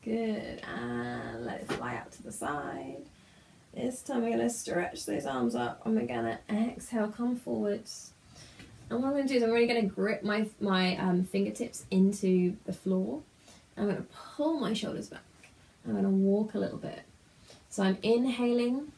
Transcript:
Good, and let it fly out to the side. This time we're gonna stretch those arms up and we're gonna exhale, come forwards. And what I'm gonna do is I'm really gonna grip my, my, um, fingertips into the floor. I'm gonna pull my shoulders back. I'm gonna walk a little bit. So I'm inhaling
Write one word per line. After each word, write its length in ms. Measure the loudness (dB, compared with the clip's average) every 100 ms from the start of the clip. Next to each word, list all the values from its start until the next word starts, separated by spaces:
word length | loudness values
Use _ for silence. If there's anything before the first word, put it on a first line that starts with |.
| -2
Good, 560 | -2 0 -2 -6 -10
and 800 | -8 -6 -4 -4 -4 -6 -8 -8
let 180 | -6 -8
it 100 | -4
fly 240 | -4 -4 -6
out 160 | -10
to 100 | -14
the 80 | -12
side. 720 | -8 -4 -4 -4 -8 -10 -12 -14 -20 -20 -20 -20 -20 -16
This 280 | -4 -4 -4
time 200 | -4 0
we're 80 | 2
gonna 180 | 2 2
stretch 560 | 0 -2 -2 -2 -4
those 220 | -4 -4 -2
arms 300 | 0 0 0
up 280 | -2 -4
and 120 | 0 0
we're 100 | 0
gonna 320 | -2 -2 -4 -2
exhale, 600 | 0 0 -2 -6 -2 -2
come 260 | 0 -2
forwards. 760 | -2 -4 -2 0 -2 -6 -14 -14 -20 -20 -20 -20 -20 -20 -20 -6
And 140 | -2
what 60 | 0
I'm 80 | 2
gonna 100 | 4
do 80 |
is 80 | 4
I'm 80 | 4
really 160 | 4 4
gonna 160 | 4
grip 400 | 2 0 0 0
my, 240 | 0 0 0 -2
my, 360 | 2 4 4 2
um, 260 | 2 2
fingertips 600 | 2 0 0 -2 -6 -8 0
into 680 | 6 6 6 4 6 4 0 -8
the 60 |
floor. 480 | -6 0 0 0 -4 -10 _ -20 -20 -20 -4
I'm 120 | -2
gonna 180 | -2 -6 -14 -18 -2
pull 240 | 0 2
my 120 | 0
shoulders 340 | -2 -2 -6 -8
back. 160 | -12 -18 -20 -20 -20 -20 -14
I'm 120 | -4 2
gonna 120 | 4
walk 460 | 4 6 4 2
a 40 | -2
little 200 | -2 -4
bit. 240 | -10 -12 -16 -20 -20 -20 -20 -20 -12
So 140 | 0
I'm 160 | 2 2
inhaling 880 | 4 4 4 2 2 4 2 0 -4